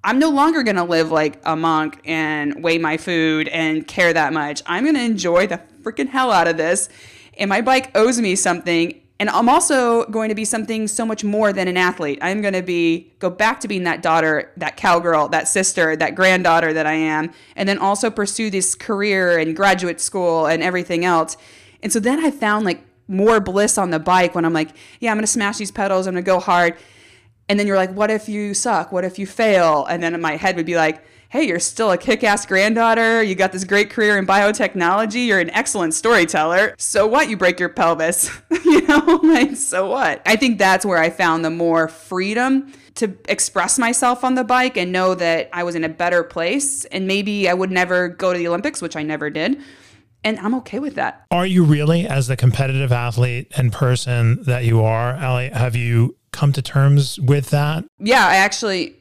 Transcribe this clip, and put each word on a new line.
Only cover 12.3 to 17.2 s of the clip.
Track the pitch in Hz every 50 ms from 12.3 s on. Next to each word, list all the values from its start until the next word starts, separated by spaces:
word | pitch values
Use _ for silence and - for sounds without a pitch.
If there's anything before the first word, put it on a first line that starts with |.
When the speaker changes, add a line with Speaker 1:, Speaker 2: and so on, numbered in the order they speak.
| 190 214 208
Speaker 1:
gonna | 202 190 185
be, | 180 180 175 170 170 165 165 175 - _ _
go | _ - 180
back | 175 - 214 226 262 -
to | -
being | 208 202 185 180
that | 170 156 - 175
daughter, | 170 160 165 160 160 156 147 - - _
that | 180 160 151 -
cowgirl, | - - 196 175 170 175 175 165 151 147 139
that | 151 160 156
sister, | - - 196 185 - - - 165 160 160
that | 156 160 - -
granddaughter | 180 185 185 185 185 180 170 165 165 165 160 156
that | 160 156
I | 151 156
am, | 160 160 156 156 156